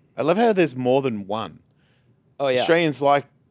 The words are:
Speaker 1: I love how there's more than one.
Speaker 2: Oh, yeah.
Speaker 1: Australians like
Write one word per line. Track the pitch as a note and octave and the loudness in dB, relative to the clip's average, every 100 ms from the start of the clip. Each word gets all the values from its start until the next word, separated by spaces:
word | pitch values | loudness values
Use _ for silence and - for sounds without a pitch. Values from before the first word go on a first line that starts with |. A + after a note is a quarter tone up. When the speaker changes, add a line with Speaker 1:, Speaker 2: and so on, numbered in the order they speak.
| _ - | _ -4
Speaker 1:
I | |
love | C#3+ F#3+ | -2 2
how | A#3 | 2
there's | F#3+ D3+ B2+ | 2 0 0
more | B2 C3+ | 0 2
than | C3 G#2+ F#2+ | 0 -4 -6
one. | G#2+ F#2 D2 _ _ _ _ _ _ _ - | -8 -8 -14 _ _ _ _ _ _ _ -6
Speaker 2:
Oh, | C#3 | -2
yeah. | B2 | 0
Speaker 1:
Australians | A#2+ E3+ D#3+ C3 | 2 2 0 0
like | C#3+ C#3+ - _ _ | 2 0 -2 _ _